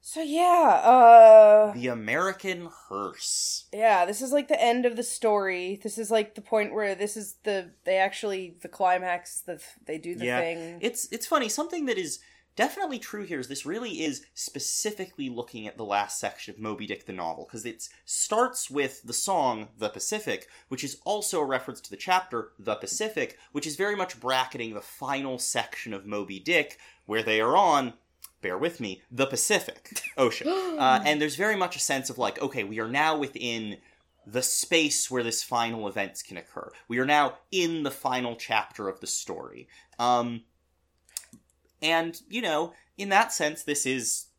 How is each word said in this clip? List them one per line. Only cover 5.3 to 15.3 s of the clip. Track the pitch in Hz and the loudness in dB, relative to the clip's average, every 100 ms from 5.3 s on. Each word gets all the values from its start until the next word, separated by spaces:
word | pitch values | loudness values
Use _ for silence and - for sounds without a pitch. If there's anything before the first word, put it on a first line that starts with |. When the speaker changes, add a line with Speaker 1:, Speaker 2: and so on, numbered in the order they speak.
| 208 196 180 180 202 | 2 0 -4 -6 -8
Speaker 1:
This | 214 214 | -10 -10
is, | 214 | -2
like, | 226 208 | -2 -2
the | - | -8
point | 208 220 208 | -2 -2 -2
where | 214 208 | -4 -4
this | 185 208 220 | -4 -6 -8
is | 202 - | -14 -10
the, | - 196 175 _ | -6 -6 -6 _
they | - 190 | -2 0
actually, | 190 - 214 190 185 175 | 0 -2 -6 -6 -8 -14
the | 170 | -20
climax, | - 185 185 185 175 - - | -2 0 2 0 -6 -6 -14
the, | - 165 - - - | -12 -14 -14 -20 -12
they | 160 | -10
do | 165 | -10
the | 170 120 | -6 -2
Speaker 2:
Yeah. | 123 | -2
Speaker 1:
thing. | 170 170 165 170 | -2 -6 -10 -6
Speaker 2:
It's, | 208 - - | -6 -6 -10
it's | 226 - | -10 -2
funny, | 311 233 | -2 0
something | 214 339 349 285 | -4 -6 -6 -4
that | 220 | -4
is | 165 - - _ _ - | -6 -10 -14 _ _ -4
definitely | 254 339 370 254 | -4 -2 -8 -8
true | - 208 | -12 -12
here | 190 160 | -8 -8
is | 123 | -8
this | 135 | -10
really | 135 196 240 175 | -8 -8 -8 -6
is | 160 131 - | -6 -6 -12
specifically | - - 143 - - 214 208 185 - 135 | -14 -12 -8 -8 -4 -6 -8 -12 -10 -10